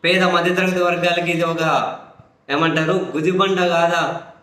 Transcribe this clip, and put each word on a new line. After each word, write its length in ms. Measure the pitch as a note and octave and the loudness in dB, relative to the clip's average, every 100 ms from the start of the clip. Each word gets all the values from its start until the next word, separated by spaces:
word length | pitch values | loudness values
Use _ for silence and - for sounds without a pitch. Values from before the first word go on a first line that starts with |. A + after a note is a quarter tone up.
పేద 180 | E3+ F#3 | 0 2
మధ్యతరగతి 600 | F#3 F3 F3 F3+ F#3 F3+ | 2 2 0 0 0 0
వర్గాలకి 480 | F3 F3 F3 F3 F3 | 0 0 0 0 -2
ఇది 120 | E3 | 0
ఒక, 520 | E3 E3 D#3+ C#3 A2+ - - - - _ - | 0 0 0 0 -2 -8 -16 -20 -20 _ -6
ఏమంటారు, 420 | C#3+ E3 D#3 D#3 | 0 0 0 0
గుదిబండ 680 | F#3 - C#3+ D#3 F#3 G3 F#3 | -2 -2 -4 -2 0 0 2
కాదా 640 | F3+ E3+ E3+ E3+ D3+ C3+ - - | 0 2 2 0 -2 -6 -12 -20